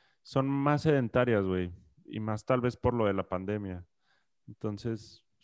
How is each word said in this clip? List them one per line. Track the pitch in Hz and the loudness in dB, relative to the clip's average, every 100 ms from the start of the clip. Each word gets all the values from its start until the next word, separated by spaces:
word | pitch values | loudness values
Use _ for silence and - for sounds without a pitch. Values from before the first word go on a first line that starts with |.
| _ _ | _ _
son | - 135 135 | -4 0 0
más | 139 139 147 | 0 2 2
sedentarias, | 156 143 117 127 123 110 95 | 4 2 2 2 4 4 2
güey. | 92 90 87 - _ - | 0 -2 -6 -20 _ -12
Y | - | -8
más | 110 107 - | -6 -6 0
tal | 127 | 0
vez | 123 - | 0 0
por | 123 | 0
lo | 120 107 | 2 2
de | |
la | 98 92 | 0 -2
pandemia. | 92 95 107 98 90 90 _ _ _ _ _ - | -6 -4 -6 -6 -10 -12 _ _ _ _ _ -20
Entonces, | 110 110 104 120 113 - - _ _ | -10 -8 -6 -6 -8 -10 -20 _ _